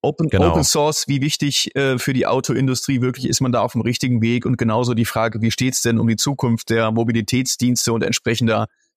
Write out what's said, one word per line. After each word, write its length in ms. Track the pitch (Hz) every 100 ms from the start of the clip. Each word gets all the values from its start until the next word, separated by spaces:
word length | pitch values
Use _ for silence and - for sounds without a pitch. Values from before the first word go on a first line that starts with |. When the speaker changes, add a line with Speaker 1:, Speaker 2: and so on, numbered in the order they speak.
Speaker 1:
Open, 280 | 139 156 160
Speaker 2:
Genau. 220 | 98 165
Speaker 1:
Open 120 | 165
Source, 460 | 143 156 151 156 -
wie 120 | 139
wichtig, 540 | 147 - 143 - -
äh, 240 | 135 135 123
für 140 | -
die 120 | 127
Autoindustrie 760 | - 127 - 117 135 123 - 131
wirklich 280 | 127 123 123
ist 120 | -
man 100 | 131
da 120 | 120
auf 100 | 113
dem 80 | 117
richtigen 420 | 113 123 131 120
Weg? 240 | 113 120 120
Und 100 | 120
genauso 380 | 113 110 123
die 100 | 117
Frage, 360 | 113 117 113 107
wie 100 | 113
steht's 320 | - 127 -
denn 160 | 117 113
um 80 | 113
die 80 |
Zukunft 560 | 110 143 139 123 117 -
der 220 | 113 110
Mobilitätsdienste 1000 | 113 117 113 104 123 127 - 123 123 -
und 120 | 117
entsprechender 640 | 98 - - 117 113 107 107 _ _